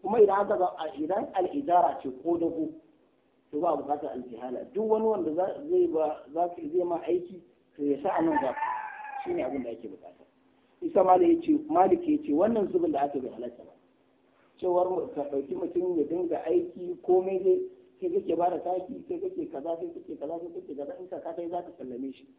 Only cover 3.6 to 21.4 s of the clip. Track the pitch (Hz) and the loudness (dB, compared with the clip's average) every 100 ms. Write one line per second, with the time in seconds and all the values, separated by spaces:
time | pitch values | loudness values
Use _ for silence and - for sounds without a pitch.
3.6 | 170 143 139 147 151 120 123 113 127 123 | 0 0 -2 -4 -4 -8 -10 -12 -8 -8
4.6 | - 196 220 220 220 208 160 156 190 - | -6 -4 0 2 2 0 0 0 -2 -4
5.6 | 151 180 175 156 151 - 127 156 175 175 | 0 2 4 2 0 -2 -8 -2 -2 -2
6.6 | 151 175 175 170 151 180 - 180 - _ | -2 0 0 -2 0 -2 -2 -16 -20 _
7.6 | _ - 143 139 196 180 160 147 135 117 | _ -4 -2 0 0 2 2 2 0 -2
8.6 | 880 1017 - - 855 831 762 349 127 135 | -4 -4 -8 -12 -12 -10 -6 -4 -2 -4
9.6 | 117 113 107 92 85 - - _ _ _ | -6 -10 -12 -16 -18 -20 -20 _ _ _
10.6 | _ _ 339 208 185 - 170 165 - 147 | _ _ 0 4 6 8 8 4 4 2
11.6 | - 160 190 170 151 147 - 147 208 226 | 4 4 6 6 4 0 2 2 4 2
12.6 | 180 170 165 147 139 135 123 113 120 - | 0 0 0 0 0 -2 -6 -10 -12 -12
13.6 | - - _ _ _ _ _ _ _ _ | -20 -20 _ _ _ _ _ _ _ _
14.6 | 185 180 185 180 131 147 143 139 - 123 | 2 4 4 0 -2 -4 -2 -4 -4 -4
15.6 | 165 175 180 170 143 175 175 156 160 175 | -2 -2 0 0 0 0 -2 -2 2 0
16.6 | - - 359 - - 185 381 190 190 185 | 0 -8 -10 -8 4 4 4 0 4 2
17.6 | - - _ _ 185 185 - 165 175 170 | 0 -12 _ _ -2 -2 0 0 2 0
18.6 | 175 185 - 143 - 175 - - 156 139 | -2 -4 -4 -12 -8 -6 -6 -6 -8 -8
19.6 | 165 165 175 - - 147 143 170 175 175 | -6 -6 -6 -10 -14 -10 -8 -8 -10 -12
20.6 | - 139 143 - 180 160 165 170 | -12 -10 -10 -12 -12 -10 -10 -8